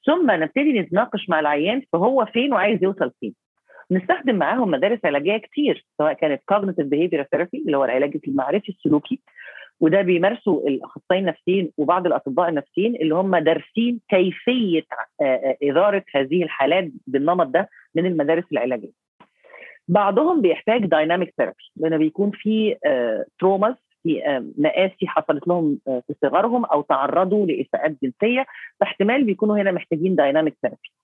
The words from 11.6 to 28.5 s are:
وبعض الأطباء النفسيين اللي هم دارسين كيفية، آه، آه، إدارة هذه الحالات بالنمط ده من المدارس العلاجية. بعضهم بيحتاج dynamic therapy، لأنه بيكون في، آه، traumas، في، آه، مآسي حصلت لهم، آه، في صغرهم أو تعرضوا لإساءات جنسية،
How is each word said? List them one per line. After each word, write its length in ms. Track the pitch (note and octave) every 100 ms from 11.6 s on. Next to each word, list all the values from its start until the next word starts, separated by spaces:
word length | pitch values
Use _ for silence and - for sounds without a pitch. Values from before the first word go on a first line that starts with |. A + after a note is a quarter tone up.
| E3+ -
وبعض 300 | D3 F3+ F3
الأطباء 420 | B2 - C3 F3
النفسيين 480 | D3+ - - G#3+ A#3+
اللي 180 | D#3+
هم 220 | D#3+ G3 F3+
دارسين 640 | D#3 D#3+ - - A#3 A#3+ _
كيفية، 760 | F#3+ F#3 F3+ - B3+ G#3 D#3+ - B2 - -
آه، 40 |
آه، 320 | C#3 B2+ C3+ C3
إدارة 420 | C#3+ C#3 G3+ G3 -
هذه 280 | C#3+ C3+ F3
الحالات 480 | D#3+ - C#3 F3+ F3 - -
بالنمط 400 | C3+ D3 F3+ D3
ده 220 | D#3 G3+ - _
من 120 | - F3+
المدارس 380 | E3 C#3+ E3 F3
العلاجية. 480 | C3+ A#2+ B2 - _ _ _ _ _ _ - - - -
بعضهم 520 | F#3 G3+ G3+ D#4 E4+
بيحتاج 440 | F#3+ - - A#3+
dynamic 440 | G3 D#3 D#3 F3 F3 -
therapy، 280 | A2 - - -
لأنه 200 | D#3+ D#3+
بيكون 340 | D#3 E3+ G3+
في، 460 | G3+ G#3 A3 G#3+ - D3
آه، 380 | C3+ A#2+ A2 - _
traumas، 300 | F#3 F#3+ G#3+ B3+ _ _
في، 240 | E3 C#3 -
آه، 180 | C3+ - -
مآسي 480 | D3+ - F#3+ - F#3
حصلت 420 | - - D3+ F3
لهم، 300 | F3 D#3 C#3+ -
آه، 140 | B2+ -
في 80 | D3
صغرهم 420 | C#3 D3+ A3+ A#3+
أو 180 | A#3+ D3
تعرضوا 640 | C#3+ C#3 C#3+ E3 F#3+ G#3 F#3
لإساءات 500 | D3 C3+ - D3+ D3
جنسية، 440 | C3 - G#3+ B3 C4+